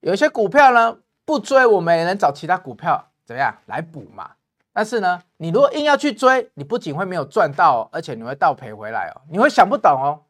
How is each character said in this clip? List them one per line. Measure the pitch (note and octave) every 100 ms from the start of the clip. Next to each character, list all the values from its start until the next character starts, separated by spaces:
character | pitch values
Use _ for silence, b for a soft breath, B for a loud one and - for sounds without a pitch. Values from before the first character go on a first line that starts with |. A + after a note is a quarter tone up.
有 | D3+
一 | G3
些 | D4+
股 | - G3+
票 | C#4 C#4
呢， | A#3+ A3+ - _ _
不 | - D4+
追， | G#3 C4+ B3+
我 | G3+
们 | E3+ E3
也 |
能 | E3+ G3+
找 | E3+
其 | C#3 D#3
他 | F#3
股 | C#3
票 | A2+ E3 C3+ - _
怎 | _
么 | A#2+
样 | C3 - -
来 | A#2
补 | E3 D#3+ F#2+
嘛。 | G2 F2+ _ _ _ _
但 | - G#3+
是 | A#3
呢， | F#3 F3+ _ _
你 | E3
如 | F#3+
果 | C#4
硬 | D4+
要 | D4 C#4
去 | D4
追， | A3+ B3+ C4 -
你 | -
不 | C#3+ A#3+
仅 | -
会 | C#3+
没 | F#3+ F3+
有 |
赚 | C3+ - E3
到 | C#3+ E3+ B2
哦， | A2
而 | D#3+
且 | D#3+
你 | A#2
会 | A#2 C3+
倒 | E3
赔 | C3 A#2+
回 | G#2+ G#2+
来 | A2 E2+
哦。 | - D3
你 | E3+
会 | C#4
想 | - F#3+
不 | C#4
懂 | - C3+
哦， | C#3 D3+